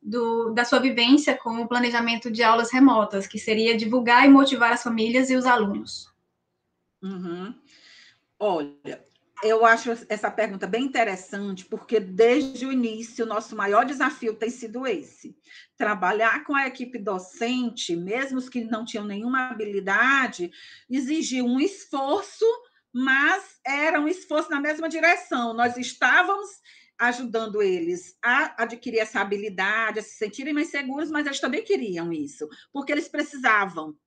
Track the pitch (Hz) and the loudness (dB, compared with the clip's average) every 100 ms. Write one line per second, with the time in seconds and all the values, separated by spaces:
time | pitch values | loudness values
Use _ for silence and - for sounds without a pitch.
0 | 208 233 226 233 226 220 233 262 262 233 | -6 -4 -2 0 -2 0 2 2 2 2
1 | 233 294 294 254 240 226 226 240 240 240 | 6 6 6 0 -2 -6 -2 0 2 0
2 | 233 233 240 220 233 226 233 254 269 226 | 0 -2 -4 2 4 4 4 6 8 8
3 | 208 196 190 214 - 220 226 226 220 247 | 2 -2 -6 -8 -2 0 2 2 2 0
4 | 233 240 277 277 277 254 233 233 240 226 | 6 8 10 10 8 4 2 2 0 0
5 | 220 240 254 254 254 240 208 196 - - | 2 2 2 2 4 4 2 -2 -8 -16
6 | - _ _ _ _ _ _ _ _ _ | -18 _ _ _ _ _ _ _ _ _
7 | 190 190 180 175 190 247 _ _ - - | -12 -10 -8 -10 -10 -14 _ _ -20 -20
8 | - _ _ _ 208 175 143 143 - - | -20 _ _ _ -2 0 -4 -10 -16 -16
9 | _ _ _ - 220 220 226 226 247 233 | _ _ _ -4 2 4 6 4 2 -6
10 | - 214 214 208 208 190 190 220 269 262 | -6 -4 -4 -2 -4 -4 -4 -2 -2 0
11 | 226 185 - 202 202 185 - 175 - 220 | 0 -2 -10 -10 -8 -10 -10 -12 -2 -2
12 | 190 185 226 254 269 254 262 262 233 220 | -2 4 4 6 0 -6 -4 -2 -2 -4
13 | 233 - 226 208 220 214 202 208 254 269 | -12 -8 -4 -4 -6 -6 2 2 2 0
14 | 269 - 233 214 226 233 220 226 262 180 | -2 -2 -6 -4 -6 -6 -10 -8 -4 -6
15 | 143 - - - _ - - _ 214 202 | -8 -20 -20 -20 _ -20 -20 _ -4 0
16 | 180 214 226 220 302 277 262 254 240 233 | 0 2 2 0 -2 -2 -2 -6 -12 -8
17 | 202 185 - - 233 254 240 - - 170 | -6 -6 -8 -6 -4 -2 -4 -6 -6 -4
18 | 180 226 269 262 254 247 220 220 233 220 | -4 -4 -4 -6 -6 -8 -6 -6 -6 -8
19 | 208 202 233 262 254 226 208 202 185 202 | -8 -6 -4 -2 -4 -6 -6 -4 -2 0
20 | 247 277 254 - 349 - - - _ 254 | 2 2 0 -4 -10 -10 -20 -20 _ -4
21 | 254 311 269 254 247 254 311 - - 277 | -2 -4 -2 -2 0 0 0 -4 -8 -6
22 | 269 370 - - 453 466 - _ _ 247 | -2 -2 -4 0 0 0 -6 _ _ -6
23 | 262 269 294 381 392 _ - 277 302 330 | 0 2 2 0 -4 _ -6 -2 0 0
24 | 294 370 - 302 320 294 285 302 320 320 | 0 -2 -2 -2 -2 -4 -2 -4 -4 0
25 | 320 349 - 277 233 226 240 247 247 - | 2 2 0 -4 -4 0 -2 -2 -10 -2
26 | 254 294 359 392 403 - _ - _ _ | 2 4 2 0 -6 -16 _ -20 _ _
27 | 240 247 262 226 220 208 202 180 170 175 | -2 -2 -4 -6 -4 0 0 0 -2 -6
28 | - _ 233 254 311 - 226 233 247 220 | -8 _ 0 0 0 -4 -8 -6 -4 -2
29 | 220 - 202 202 214 190 196 214 220 220 | -2 -2 -2 -4 -6 -4 -2 0 -2 -4
30 | 208 - 214 208 269 294 330 285 262 269 | -10 -8 -8 -6 -6 -4 -4 -4 -6 -6
31 | 311 302 294 269 285 269 440 392 233 175 | -4 -2 -2 -2 -4 -4 -2 -2 -2 -4
32 | 170 160 147 - 151 - - 277 269 294 | -4 -6 -8 -10 -14 -14 -14 -12 -4 -4
33 | - 294 311 285 254 214 196 165 156 151 | -4 -6 -8 -4 0 2 0 -6 -12 -14